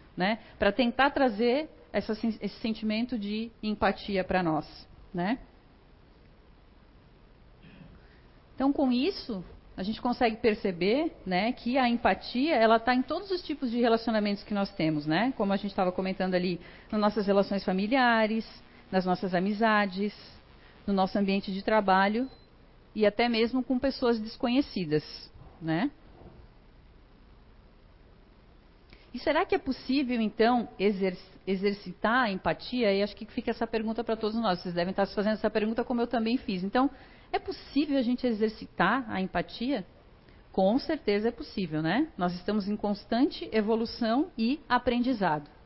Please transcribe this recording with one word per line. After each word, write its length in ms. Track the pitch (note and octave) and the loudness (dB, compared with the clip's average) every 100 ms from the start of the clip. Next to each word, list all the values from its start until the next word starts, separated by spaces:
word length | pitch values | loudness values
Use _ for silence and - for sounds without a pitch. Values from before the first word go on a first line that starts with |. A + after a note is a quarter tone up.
| - - | -14 -2
né? 240 | F#3 A3 - - | -2 -2 -6 0
Pra 140 | G3+ | 2
tentar 380 | - A#3+ A3+ C#4 | 4 2 4 2
trazer 600 | C#4+ C4 G3+ A#3+ B3+ D#4 - - | 4 2 2 2 2 -2 -10 -8
essa 240 | G#3 G3+ G#3+ | -4 -4 -2
sen-, 200 | A#3 G#3 | -4 -4
esse 160 | G#3 - | -8 -6
sentimento 580 | A3+ G#3+ G#3+ G#3+ A#3+ B3 | -6 -4 -2 -2 -2 -4
de 320 | G3+ G#3+ A3+ - | -4 -6 -8 -8
empatia 600 | G#3+ G#3 G3+ G3+ - F#3+ | -6 0 0 0 -2 -2
pra 180 | F3+ F#3 | 0 2
nós, 240 | F3 D#3 - - - - - | 2 0 -2 -12 -20 -20 -10
né? 240 | F3+ F3+ C4 - - - - - - - - - - - - - - - - - - - - - - - - - - - - - - - - | -4 -2 -4 -8 -20 -20 -20 -20 -20 -20 -20 -20 -20 -20 -20 -20 -20 -20 -20 -20 -20 -20 -20 -20 -20 -20 -20 -20 -20 -20 -20 -20 -20 -14 -2
Então, 160 | C4+ | 0
com 180 | C#4+ C4+ | 2 2
isso, 540 | A#3+ D4 G4+ - G3+ E3 - - - | 2 0 -4 -6 -8 -10 -16 -16 -8
a 60 | |
gente 180 | F#3+ A3 | -6 -4
consegue 360 | B3 A#3+ A#3+ A3 | -4 0 0 2
perceber, 760 | A#3+ G#3+ G#3 E3+ F3+ B3+ D#4+ - - | 0 0 -2 0 0 2 0 -6 -4
né, 240 | F3+ G#3+ | 0 0
que 260 | B3+ A#3+ C4 | -2 -2 0
a 120 | B3 | 2
empatia, 640 | A#3 A3 F#3+ - A#3+ C#4+ | 2 2 0 -2 -2 0
ela 240 | C#4+ A3 A3+ | 4 6 4
tá 160 | A3+ | 4
em 80 | B3+ | 0
todos 260 | C4 D#4 G4+ | 0 -4 -4
os 100 | F4+ | -6
tipos 300 | - D4+ B3+ | -6 -6 -4
de 80 | A#3+ | 2
relacionamentos 640 | A#3+ A3+ A#3 A3 G#3 G3+ | 4 2 2 0 0 -2
que 100 | - | -4
nós 180 | G3+ G3 | -4 -4
temos, 320 | - D#3 D3+ | -2 0 0
né? 300 | D3 D#3+ A#3+ C4 | 0 2 0 0
Como 160 | G3 | 0
a 40 | G3 | 0
gente 180 | G3+ | -2
tava 160 | G3+ F#3 | 0 0
comentando 460 | F3+ F#3+ F#3+ F#3 F#3 | 0 -2 -2 0 0
ali, 240 | F#3 E3+ - - - | 0 -2 -8 -20 -6
nas 80 | G#3+ | 0
nossas 260 | G#3 G#3 G3 | 2 2 2
relações 380 | G3+ G3+ G3 | 4 2 0
familiares, 840 | - F#3 G#3 C4+ B3 A3+ A3 A3 A3 - - - - | 0 0 2 2 4 4 2 0 -4 -12 -20 -20 -4
nas 120 | F#3+ | -2
nossas 300 | F3+ F3+ G3 | 0 0 0
amizades, 800 | F3+ F#3+ G#3 A3+ G#3+ G3+ F#3 G#3 - - - - - - - - | 0 0 2 2 4 2 0 -4 -6 -16 -20 -20 -20 -20 -12 -2
no 60 | |
nosso 260 | G3 F#3 - | 0 2 2
ambiente 340 | G3+ G3 G3 | 2 0 -2
de 80 | F#3+ | -4
trabalho 720 | G3+ A3 G3 F#3+ G3 G#3+ C4 - - - - - - | 0 2 4 4 4 2 -4 -8 -20 -20 -20 -20 -12
e 100 | G#3 | 0
até 240 | G#3 G3+ A#3+ | 2 4 2
mesmo 360 | A#3 A3+ C4 | 2 2 0
com 120 | B3+ B3+ | 0 0
pessoas 440 | C#4 C4 B3 A#3 | 0 0 0 0
desconhecidas, 840 | G#3+ - B3 B3 C#4+ - E3 D3+ - - - - - - | -2 -6 0 0 0 -2 -2 -2 -2 -10 -20 -20 -20 -10
né? 300 | D#3+ D#3+ C4+ - - - - - - - - - - - - - - - - - - - - - - - - - - - - - - - - | -2 0 -2 -6 -18 -20 -20 -20 -20 -20 -20 -20 -20 -20 -20 -20 -20 -20 -20 -20 -20 -20 -20 -20 -20 -20 -20 -20 -20 -20 -20 -20 -20 -20 -16
E 60 | A#3+ | -6
será 260 | - D4+ | 0 0
que 120 | G4 G4 | 2 0
é 20 | |
possível, 600 | E4 B3+ - C4 C4 A#3+ | -2 -6 -2 0 0 0
então, 480 | A3 - A3+ B3 - - | 0 2 4 4 0 0
exer-, 400 | G3 G3 F#3+ F3+ - - | 0 2 0 -2 -10 -10
exercitar 800 | - F#3+ G3+ G3+ - F3 G#3 A#3+ B3 | -4 -2 0 -2 -6 -4 0 2 0
a 40 | |
empatia? 640 | F#3+ F3 E3 - B3 A3 | -2 -2 -4 -4 0 2
E 100 | G3 | 2
acho 140 | G#3 - | 0 -4
que 100 | A3 | -10
fica 240 | - A#3+ | -6 -4
essa 160 | A3+ A3+ | -4 -4
pergunta 380 | A3+ A3 A3+ | -2 -2 -4
pra 100 | A#3+ | -4
todos 220 | A3+ A3 A3 | -2 -2 0
nós. 240 | A3+ F3+ | 0 -2
Vocês 140 | F#3+ | -2
devem 180 | F3 F3 | -2 0
estar 140 | F#3 G3 | 0 -2
se 80 | - | 0
fazendo 180 | G3+ | 0
essa 160 | G#3+ G#3+ | 0 0
pergunta 320 | G#3+ G#3+ A3+ | 0 0 0
como 180 | A#3 A#3+ | -2 -2
eu 60 | A#3 | 0
também 300 | A#3+ A3 B3 | 0 0 0
fiz. 260 | - F#3+ | -2 -4
Então, 260 | F#3+ B3 C#4 - - - - | -2 2 2 0 -14 -20 -6
É 40 | F#4+ | -6
possível 580 | - E4+ - - D4+ C#4 | -6 -10 -4 -2 0 2
a 40 | |
gente 220 | A#3+ B3 | 0 0
exercitar 800 | B3 G#3+ A3 A3 - - F3 A#3+ A#3 | 0 0 -2 -2 -8 0 2 2 -2
a 100 | G3 | -4
empatia? 640 | F#3 F3+ F3 - A#3+ C4+ F3+ - - - - - - | -2 -2 -4 -6 -4 -4 -6 -14 -20 -20 -20 -20 -8
Com 260 | - F#3+ A#3+ | 2 4 2
certeza 520 | - D#4 - G3+ A3 | 0 -2 0 0 0
é 20 | |
possível, 500 | A#3+ D4 - F3+ D3+ | -4 -8 -6 -4 -2
né? 240 | D#3+ G#3 D#4 - | 0 0 0 -2
Nós 160 | F3+ | -4
estamos 360 | F3+ - G#3+ F#3+ | -2 -2 -2 -2
em 80 | G#3 | -2
constante 720 | G#3 G3+ - A3+ D4 - F4 | -2 -4 -2 2 2 0 -2
evolução 800 | A3 G#3 A3+ A3+ - A3+ A#3 F4+ - | 0 2 0 -2 -2 0 0 0 -2
e 220 | A3+ C#4+ - | -2 -2 0
aprendizado, 840 | B3 B3 A#3+ A#3+ B3 F#3 D3+ D3 - | 0 2 0 0 0 0 0 -4 -16